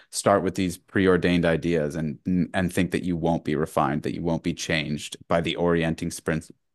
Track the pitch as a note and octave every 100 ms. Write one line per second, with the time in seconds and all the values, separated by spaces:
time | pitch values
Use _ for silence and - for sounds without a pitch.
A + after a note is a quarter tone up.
0 | _ - - G2+ F2+ F2+ F#2 E2+ _ G#2
1 | F#2+ F2+ F2 F2 E2+ E2 E2+ E2 D2 D#2
2 | D#2 C#2 - F#2 E2 G2 F2+ - F2+ -
3 | F2+ E2+ E2 E2+ - D2 D#2 - D2 D2
4 | - E2 E2 D#2+ F2 D#2 - E2 D2 D2
5 | - - - E2+ E2+ - F2 E2+ E2 D#2+
6 | F2 - - D#2+ - - _